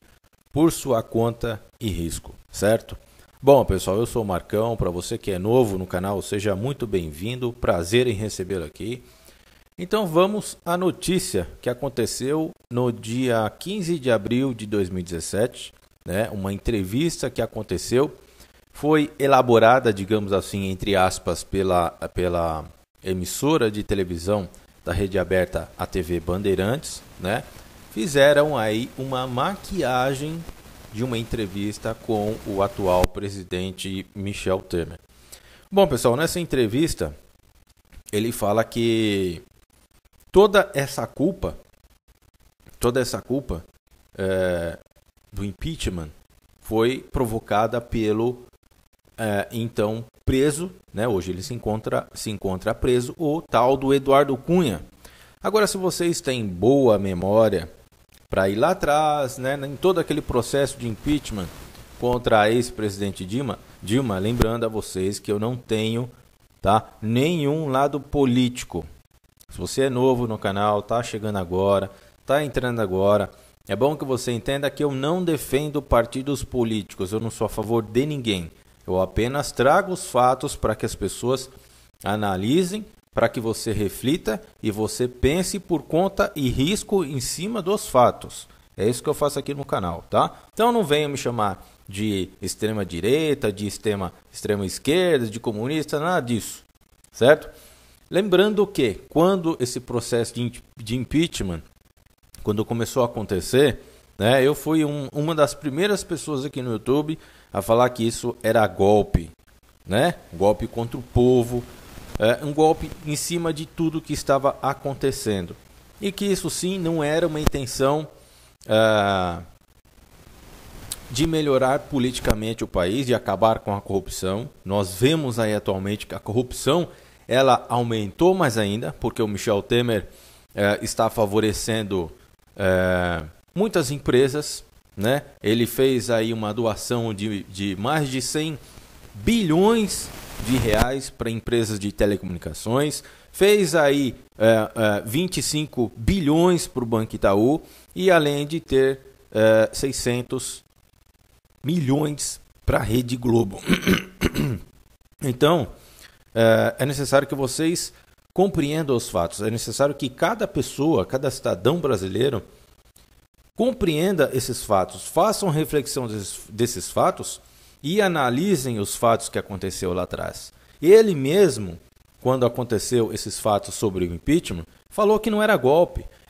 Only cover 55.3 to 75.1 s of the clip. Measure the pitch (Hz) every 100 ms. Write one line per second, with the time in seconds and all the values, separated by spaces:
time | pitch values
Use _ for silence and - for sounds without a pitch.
55.3 | _ 196 214 202 196 185 - 175 165 -
56.3 | 127 104 87 107 139 127 101 98 87 92
57.3 | 107 110 95 82 - _ _ _ _ -
58.3 | 95 98 104 151 185 147 147 156 147 131
59.3 | 127 127 143 139 139 190 180 151 151 -
60.3 | 123 - 139 139 - 120 107 - 147 -
61.3 | 107 85 - - - - - 120 123 117
62.3 | 110 104 123 120 - 107 95 101 90 92
63.3 | 117 135 95 - - 92 120 131 92 104
64.3 | 120 113 117 113 110 - 92 92 104 -
65.3 | 104 110 123 - 110 110 117 123 - _
66.3 | _ _ _ 95 107 - - 110 120 147
67.3 | 175 139 156 151 131 143 143 135 147 131
68.3 | 123 123 123 - 85 78 - _ _ _
69.3 | _ - - 90 - 135 123 131 123 120
70.3 | 107 101 98 104 104 - 117 120 110 107
71.3 | 101 87 90 98 98 95 - - _ -
72.3 | 139 147 127 123 117 104 92 101 104 95
73.3 | - - _ - 98 135 151 147 123 127
74.3 | 117 117 139 143 - 147 131 139